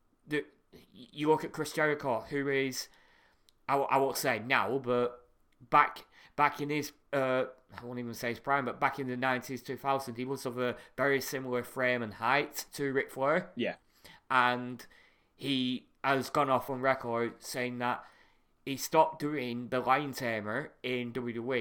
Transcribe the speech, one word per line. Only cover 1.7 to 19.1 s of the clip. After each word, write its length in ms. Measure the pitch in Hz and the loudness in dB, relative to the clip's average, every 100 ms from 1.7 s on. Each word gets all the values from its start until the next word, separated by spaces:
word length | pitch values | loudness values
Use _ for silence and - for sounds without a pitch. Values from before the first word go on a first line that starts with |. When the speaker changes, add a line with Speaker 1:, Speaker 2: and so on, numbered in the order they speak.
Speaker 1:
Jericho, 540 | 165 151 147 135 110 - | 0 2 2 0 -2 -2
who 200 | 143 139 | -2 0
is, 400 | 135 135 127 - - _ _ _ _ _ _ - | 0 0 -4 -8 -14 _ _ _ _ _ _ 0
I, 40 | |
w-, 140 | 139 - | 0 4
I 80 | 135 | 4
won't 200 | 135 117 | 2 2
say 220 | 139 113 | 0 0
now, 380 | 117 131 101 135 | 2 2 2 0
but 420 | 120 123 120 - - _ _ _ 123 | 0 0 0 -4 -16 _ _ _ 4
back, 360 | 151 143 - - - - - | 6 6 2 -18 -20 -8 0
back 240 | 143 - | 2 2
in 100 | 147 | -2
his, 220 | 151 147 - _ | -2 -4 -10 _
uh, 320 | 139 131 127 - - _ - | 0 2 2 -2 -6 _ -14
I 80 | 123 | -10
won't 140 | 123 | -8
even 140 | 120 | -8
say 160 | 113 120 | -6 -4
his 100 | 113 | -4
prime, 260 | - 139 123 | 0 0 0
but 140 | - | 0
back 200 | 135 - | 0 0
in 80 | 131 | -4
the 80 | 127 | -2
nineties, 480 | 131 127 120 127 | 0 0 -2 -8
two 140 | - 123 | -8 -6
thousand, 380 | 139 135 131 117 | -2 -2 -2 -6
he 100 | 127 | -6
was 200 | 135 135 | -4 -6
of 120 | 120 | -2
a 180 | 123 117 - - | -2 -4 -8 -2
very 240 | 139 135 | 0 2
similar 420 | 127 131 131 123 | 0 -6 -2 -4
frame 380 | 117 131 127 123 | -4 -2 0 0
and 140 | 113 98 | -2 -2
height 500 | 117 139 147 - - | 2 2 0 -6 -10
to 180 | - 139 | -4 0
Ric 180 | 135 - | 0 -2
Flair. 420 | - 135 170 185 - | 0 2 2 0 -2
Speaker 2:
Yeah. 200 | 104 - _ _ - - - | -2 -4 _ _ -20 -18 0
Speaker 1:
And 560 | 131 123 123 123 120 - - - _ _ _ | 4 4 2 -2 -10 -14 -20 -20 _ _ _
he 520 | 139 131 127 127 - _ | -2 0 0 -2 -8 _
has 260 | 135 135 120 | 0 0 2
gone 200 | 151 139 | 2 4
off 200 | 127 - | 2 2
on 120 | 127 | 0
record 600 | 135 127 120 117 117 - | 2 2 0 -2 -2 -4
saying 380 | - 135 123 123 | -8 -4 -4 -2
that 240 | 123 120 - - _ _ _ _ - | -2 -2 -6 -20 _ _ _ _ -8
he 100 | 135 | -6
stopped 420 | - 160 156 | 2 6 6